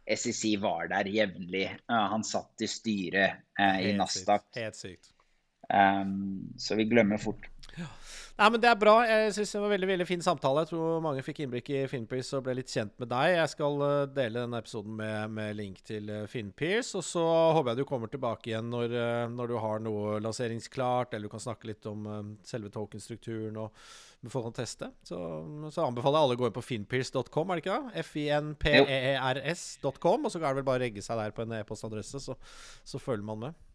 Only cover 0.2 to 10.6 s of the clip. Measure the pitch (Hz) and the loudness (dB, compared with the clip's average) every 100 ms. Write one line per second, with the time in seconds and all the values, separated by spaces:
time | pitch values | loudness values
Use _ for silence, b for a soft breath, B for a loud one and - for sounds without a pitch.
0.2 | 123 110 110 104 101 82 85 95 98 107 | -2 0 0 2 0 -2 0 0 2 2
1.2 | 104 85 87 95 95 - - 117 98 110 | 0 -2 -6 -4 -4 -6 -2 2 2 0
2.2 | - 98 - - 107 - 113 101 87 95 | -2 -4 -6 -6 -6 -4 -2 -2 0 4
3.2 | 95 - _ - 101 95 95 101 101 104 | 2 2 _ 2 2 4 2 0 0 0
4.2 | 95 104 _ - 110 - 98 87 - _ | 2 2 _ -8 -8 -8 -14 -16 -20 _
5.2 | _ _ _ _ - 101 98 98 98 98 | _ _ _ _ 2 6 8 6 0 -2
6.2 | 98 95 - - - 107 110 117 104 107 | -4 -6 -10 -10 -2 2 6 6 6 4
7.2 | 110 101 - - - B 165 B B B | -2 -6 -10 -16 -16 B -12 B B B
8.2 | B - 208 226 240 226 208 220 233 220 | B 4 6 8 6 8 8 8 8 4
9.2 | 220 196 208 208 208 202 190 185 175 175 | 4 0 -2 -2 0 2 2 0 0 0
10.2 | 175 160 139 143 | 2 2 4 2